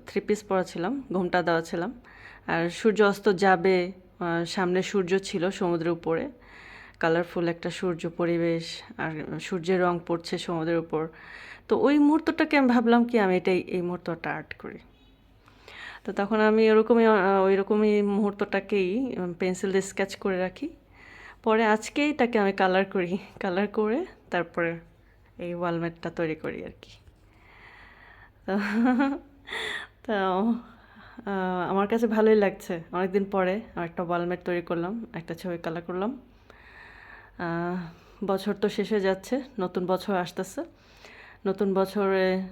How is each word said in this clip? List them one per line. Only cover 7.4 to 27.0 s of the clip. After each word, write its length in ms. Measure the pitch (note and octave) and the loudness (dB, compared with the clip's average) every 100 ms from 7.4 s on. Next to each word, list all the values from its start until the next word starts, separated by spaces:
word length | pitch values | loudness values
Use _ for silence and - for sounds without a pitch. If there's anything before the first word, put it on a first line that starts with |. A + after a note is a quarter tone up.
| E3+ | -2
একটা 220 | E3+ F3 | -2 -6
সূর্য 400 | E3 F#3 E3 E3+ | -4 -4 -2 -6
পরিবেশ, 720 | E3 E3+ E3+ E3+ E3 E3 - - - | -2 0 2 0 -2 -4 -14 -16 -8
আর 420 | D#3+ D#3 - D3+ | -6 -6 -8 -10
সূর্যের 420 | - F#3 E3 F#3 | -6 -6 0 2
রং 180 | F3+ F3 E3+ | 2 0 -2
পড়ছে 300 | E3+ - F3 | -4 -4 -8
সমুদ্রের 400 | - E3+ D#3+ E3+ | -4 -4 0 0
উপর। 300 | E3 D#3 E3 - - - - - - | 0 -4 -4 -8 -20 -18 -18 -20 -2
তো 100 | G#3+ | 2
ওই 220 | B3+ D4 | 4 6
মুহূর্তটাকে 580 | D4 D#4 D#4 D#4+ D#4 D4+ | 6 4 2 0 2 4
আমি 100 | B3+ | 6
ভাবলাম 380 | A#3+ A#3+ A#3 A#3 | 4 6 4 4
কি, 140 | A#3+ | 2
আমি 180 | G3 F#3 | 2 2
এটাই, 220 | F3+ F#3 | 2 0
এই 220 | - F#3 | 0 -4
মুহূর্তটা 520 | F3 F3+ F3 E3 D#3 | -4 -6 -6 -6 -6
আর্ট 200 | D3+ D3+ | -8 -10
করি। 240 | - - - - _ _ _ _ _ - - - - - - | -14 -14 -16 -20 _ _ _ _ _ -20 -20 -20 -18 -18 -12
তো 100 | - | -8
তখন 260 | G3 G3+ A3 | -4 -2 2
আমি 320 | G#3+ A3 A3 | 4 6 6
ওরকমই, 340 | A3 A3 A#3 A3+ | 6 6 6 6
আহ, 380 | G#3+ F#3 G3 | 6 4 4
ওইরকমই 580 | F#3+ G3 G3 G#3+ G#3+ G#3 | 4 4 2 2 4 4
মুহূর্তটাকেই, 1160 | G3+ G3+ G#3 G3+ G#3 G3 G3 G#3 F#3 G#3+ C4 - | 2 2 0 -2 -2 -2 -2 0 0 0 -4 -4
উম, 160 | F3+ | -6
পেন্সিল 360 | E3+ F#3 F3+ G3 | -4 -4 -2 0
দিয়ে 120 | F#3+ | 0
স্কেচ 340 | F#3+ - G3 - | -2 -4 -6 -4
করে 240 | G3+ F#3 | -4 -2
রাখি। 300 | F#3 F#3 D4+ - _ - - - - - | -4 -4 -12 -12 _ -20 -20 -20 -20 -6
পরে 220 | - A3 A3+ | 0 2 4
আজকেই 480 | G#3+ A3 - D4 | 2 0 -2 -2
তাকে 260 | D4 A#3+ A#3 | 2 2 2
আমি 140 | G3 | 2
কালার 320 | G3 F#3+ F#3 G3 | 2 2 2 0
করি, 320 | G3 F3 F#3+ - - | -2 -2 -4 -8 -8
কালার 280 | G3 F3+ G3+ | -4 -2 -2
করে 380 | A3 G#3+ B3 F#4 - - | 0 0 -2 -4 -12 -6
তারপরে 480 | F3+ E3+ - E3+ E3 - _ _ _ _ - | -4 -4 -2 -4 -4 -12 _ _ _ _ -12
এই 160 | F3 | -8
ওয়ালমেটটা 560 | F3 F3 E3+ E3 E3 E3+ | -4 -2 -2 -4 -6 -10
তৈরি 260 | E3 E3 D#3 | -4 -4 -4
করি 300 | - - - | -8 -10 -14
আর 40 | - | -16
কি। 100 | - - | -20 -20